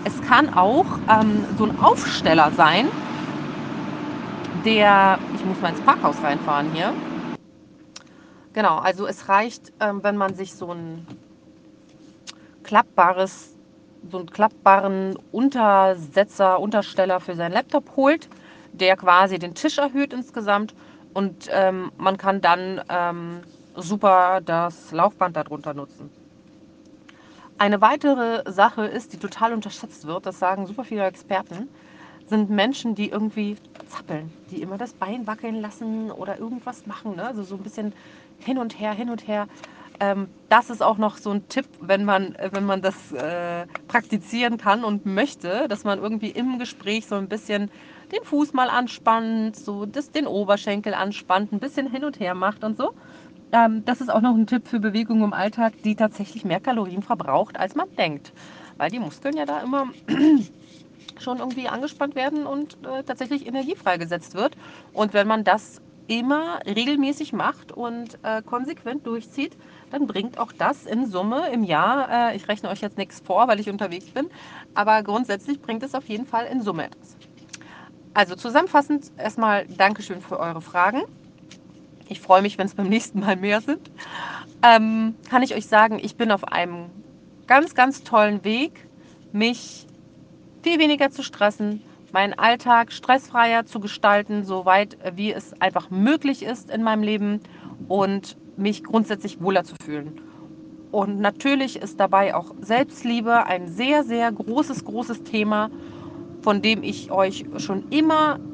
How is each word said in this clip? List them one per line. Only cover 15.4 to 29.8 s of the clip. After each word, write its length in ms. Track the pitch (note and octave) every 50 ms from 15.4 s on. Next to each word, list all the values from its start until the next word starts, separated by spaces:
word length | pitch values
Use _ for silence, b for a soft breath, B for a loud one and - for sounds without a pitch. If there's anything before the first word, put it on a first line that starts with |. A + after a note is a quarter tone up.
| B3+ C#4 C4+ B3+ A3+ G#3 G3+ G3 F#3+ F#3+ F#3+ F3 D#3+ C#3+ C#3+ F#3+ G3+ G3+ - - G3 F#3+ F#3 F3+
Untersteller 600 | F#3+ G#3 A3 G#3+ G3+ - - - F#3+ F#3+ F#3 F#3
für 160 | F3+ - F3+
seinen 160 | E3+ E3+ E3+
Laptop 440 | F3+ A3 C#4 - - D4 C#4+ - -
holt, 320 | - C4 C4+ D#4 E4 - - B B B B B B B B B
der 240 | - F#3 F#3 F#3+ F#3+
quasi 420 | - F#3 F3 F3+ F#3+ G3 F#3+ F3+
den 160 | E3+ F3 E3+
Tisch 220 | - - D#4 - -
erhöht 360 | C#4+ C#4+ B3 C#4 C#4+ C#4 -
insgesamt 600 | B3 B3 - - A#3+ G#3+ G3+ G3+ G3+ G#3+ G#3 - B B B B B B B -
und, 340 | F#3+ G3 G3 - - - -
ähm, 400 | - F#3+ F#3+ F#3+ F#3 F#3 F#3 - - -
man 200 | D#3+ F#3+ F#3+ F#3+
kann 240 | - G3 G3 G3
dann, 400 | F#3+ F3 E3+ F3+ F#3 F#3 F#3+ F3+ - _
ähm, 520 | - F3+ F3 F3 F3 F3 E3+ E3+ E3+ F3 F3 - - - - - -
super 640 | - F3+ E3 G#3 G3+ G#3+ G3+ F#3+ F#3 F3+ F3+ F#3 F#3+
das 520 | E3+ - E3+ E3 E3+ F3 E3+ - - -
Laufband 440 | D#3+ D#3+ E3+ G#3 G3+ - F#3 F3+ E3
darunter 380 | D#3+ D3 C#3+ D3+ C#3+ C#3+ D#3 D3
nutzen. 360 | C#3+ C#3 - - - - D3 - _ - - _ - _ - - - - - - - - - - - - B B B B B B B B B B -
Eine 240 | G#3 G3+ G#3 G3+
weitere 680 | G#3 A3 C#4 D#4 - D4 C#4 B3+ A#3+ A#3 A3+ A3+ - -
Sache 360 | F#3+ F#3 G3+ A#3 - - G#3+
ist, 280 | G#3+ - A3 B3 - -
die 40 | E3+
total 360 | E3 G3 - - A3+ A#3 A#3
unterschätzt 540 | A3 G#3+ G#3 F#3+ -